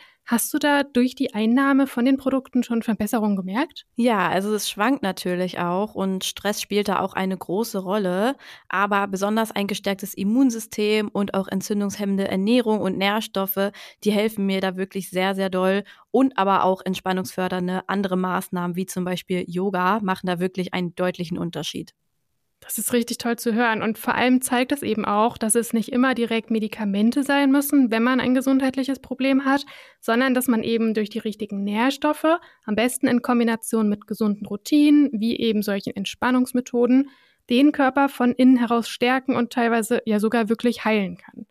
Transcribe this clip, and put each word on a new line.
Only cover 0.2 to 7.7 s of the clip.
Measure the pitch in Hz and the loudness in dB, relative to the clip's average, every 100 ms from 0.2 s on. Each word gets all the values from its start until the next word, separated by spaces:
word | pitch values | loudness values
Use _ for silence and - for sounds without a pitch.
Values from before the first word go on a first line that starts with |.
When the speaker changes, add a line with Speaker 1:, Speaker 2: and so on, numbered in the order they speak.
Speaker 1:
hast | - 233 - | -4 -4 -2
du | 294 | 0
da | 294 285 | 2 2
durch | 285 247 254 | 0 0 0
die | - 262 | 0 -4
Einnahme | 208 220 254 277 269 269 | 0 2 4 4 4 2
von | 247 | 2
den | 247 269 | 2 2
Produkten | 262 262 - 247 | 0 -2 -2 -2
schon | 240 226 | -2 -2
Verbesserungen | 233 202 208 226 214 196 | -2 -2 -2 0 0 -2
gemerkt? | 185 214 330 - - | -2 -4 -4 -8 -10
Speaker 2:
Ja, | - 240 208 170 | 0 2 2 2
also | 175 208 | 0 0
es | 208 - | -2 -4
schwankt | 196 226 277 | -2 0 0
natürlich | 190 180 180 180 180 - | -2 -4 -4 -2 -4 -4
auch | 175 180 214 | -2 -2 -2
und | - 190 185 | -4 -4 -4
Stress | - - 202 214 | -6 -6 -4 -4
spielt | - 202 202 | -2 -2 0
da | 185 | 0
auch | 190 | -2
eine | - 190 185 | -2 -4 -4
große | - 190 226 | -4 -4 -4